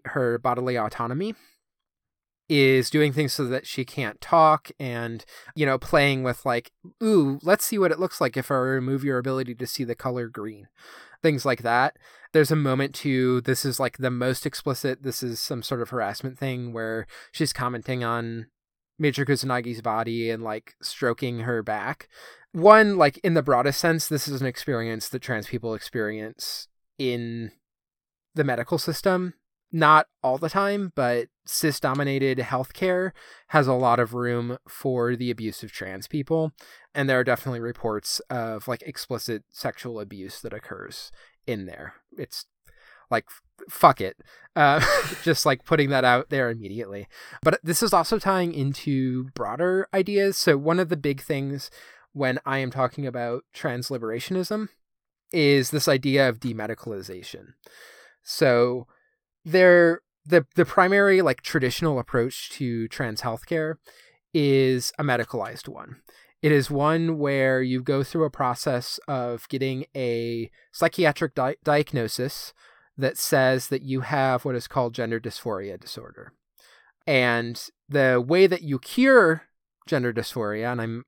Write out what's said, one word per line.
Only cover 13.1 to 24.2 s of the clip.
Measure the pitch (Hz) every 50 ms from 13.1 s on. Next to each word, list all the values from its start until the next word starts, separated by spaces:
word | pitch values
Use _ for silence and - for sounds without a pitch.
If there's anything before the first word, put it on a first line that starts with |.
| 131 127 127 127 123 123
this | 123 139 127 - -
is, | 135 120 -
like, | 135 120 - -
the | 127 127
most | 127 120 123 131 127 - -
explicit, | 147 - - - 143 127 - - 131 131 -
this | 139 131 - - 131
is | 120 113 -
some | - - 139 120 -
sort | - 135 120
of | 117 -
harassment | 131 120 107 98 104 - - 131 131 -
thing | 139 131 127 123 120 120
where | 113 113 113 110 113 113 104 - - - - -
she's | - - 156 -
commenting | - - 127 123 123 117 - - 127 123 120
on | 117 117 117 117 117 113 113 113 - _ _ _ _ _ _ _ _ _
Major | - 151 143 127 - 135
Kusanagi's | 143 139 - - 135 127 123 117 120 117 110
body | 110 117 107 113 113 117 117 117 113 113
and, | 113 110 113
like, | 110 107 110 - - _ _
stroking | - - - - 139 120 113 - 135 123 120 117
her | 113 123 120 113 107
back. | - 107 104 98 127 156 - - _ _ - - - - - _ _
One, | - 165 170 208 214 220 214 208 202
like, | 180 151 143 - - -
in | 180 165
the | 160
broadest | 131 143 131 120 123 139 135 -
sense, | - 165 165 156 -
this | - 156 139